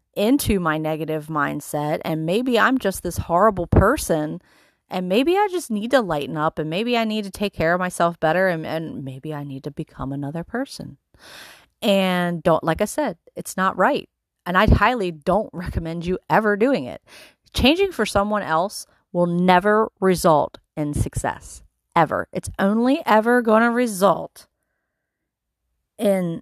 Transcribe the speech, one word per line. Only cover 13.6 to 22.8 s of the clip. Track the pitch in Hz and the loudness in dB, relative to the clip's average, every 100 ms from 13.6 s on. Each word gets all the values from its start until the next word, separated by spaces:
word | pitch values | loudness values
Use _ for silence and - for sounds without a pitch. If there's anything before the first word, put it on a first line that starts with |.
| 190 - | -2 2
right. | 214 294 - _ _ _ - | 2 0 -6 _ _ _ -2
And | 185 | 2
I | 214 | 4
highly | - 208 247 185 | 6 4 2 -2
don't | 156 160 185 214 | -4 0 0 -2
recommend | 170 175 185 160 170 170 | -8 -8 -6 -6 -6 -4
you | 185 - | -6 0
ever | 165 214 202 | 2 4 2
doing | 247 240 123 | 2 0 -4
it. | 76 _ - - _ _ | -12 _ -20 -20 _ _
Changing | - 247 349 392 | 0 2 4 0
for | - 214 | 0 -2
someone | 202 208 208 | 0 0 -2
else | 143 160 196 - - _ _ | -2 0 -2 -6 -18 _ _
will | 175 175 | -2 0
never | 175 180 180 208 214 220 - | 2 6 6 6 2 0 0
result | 190 175 185 151 - - _ - | 0 2 4 4 2 -6 _ -8
in | 147 | -4
success, | 147 - - 123 - - - _ _ _ 170 | -4 -4 -4 -6 -6 -12 -20 _ _ _ 0
ever. | 156 90 - | 2 0 -4
It's | - - - | -8 -8 -2
only | 196 214 | 0 2